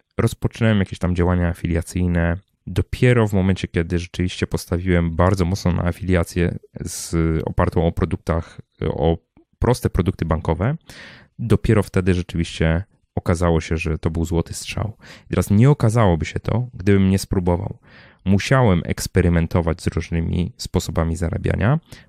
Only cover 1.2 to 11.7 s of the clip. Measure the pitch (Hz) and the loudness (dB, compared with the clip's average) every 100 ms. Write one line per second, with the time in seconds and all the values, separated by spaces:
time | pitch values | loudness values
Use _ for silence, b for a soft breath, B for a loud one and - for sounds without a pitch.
1.2 | 87 90 85 87 82 85 - 90 90 87 | 2 2 0 -2 -2 -2 -2 -2 0 0
2.2 | 85 87 - _ - 90 - - 127 120 | 0 -2 -8 _ -8 -4 -4 0 2 4
3.2 | 104 101 92 92 - 87 82 87 87 - | 2 2 0 0 -2 -2 -2 -2 -4 -4
4.2 | 90 - - 82 - 90 92 87 85 80 | -4 -4 -4 -4 -4 -4 0 2 2 2
5.2 | 90 98 85 92 90 90 90 - 90 90 | 2 2 0 0 0 0 -2 -4 0 0
6.2 | 85 87 87 - - - 87 - - 85 | 0 -2 -2 -4 -12 -12 -10 -10 -4 0
7.2 | 80 80 - 87 87 87 82 - 85 90 | 0 0 -2 0 0 2 0 0 -2 -4
8.2 | - 82 - - - - - - 80 82 | -2 -4 -4 -14 -20 -8 -6 0 0 0
9.2 | _ _ _ - - 123 - - 90 - | _ _ _ -4 0 0 0 -2 -2 -2
10.2 | 82 80 85 80 107 160 B B B B | -2 -2 -2 -2 -2 -4 B B B B
11.2 | B - 117 110 - | B -8 0 0 2